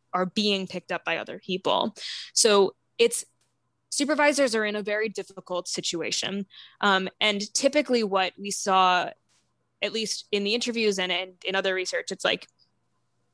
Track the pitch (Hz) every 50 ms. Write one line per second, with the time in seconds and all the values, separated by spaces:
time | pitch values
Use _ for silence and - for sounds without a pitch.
0 | _ _ - 180 185 185 - - 208 208 202 190 190 180 - 185 - - 185 165
1 | - - 165 - 107 - - - _ - 185 190 - - 92 95 - 226 - -
2 | - - - - - - - - - 226 208 202 196 - - _ _ _ _ -
3 | 233 233 233 - - _ _ _ _ _ _ _ _ _ _ _ _ - - -
4 | 285 269 311 262 294 294 294 254 285 254 208 226 214 208 208 208 202 208 208 214
5 | 220 226 190 - 190 - - 190 - - 185 175 180 - - - 170 - - 170
6 | 160 - - - - - 196 202 196 - - - - - _ - - 208 196 190
7 | 190 180 - - - 214 208 202 202 - - - - 277 269 302 294 - 254 240
8 | 226 202 190 190 185 180 - - 196 202 196 - - 202 190 190 185 185 180 180
9 | - - - _ _ _ _ _ _ _ _ _ _ _ _ - - 208 - 226
10 | 220 208 - - - - - 202 202 202 214 240 240 247 226 233 226 214 202 190
11 | 185 185 180 175 185 185 180 _ - 185 190 196 185 190 185 185 185 - - 170
12 | - - 190 - - - - - - - _ _ _ _ _ _ _ _ _ _
13 | _ _ _ _ _ _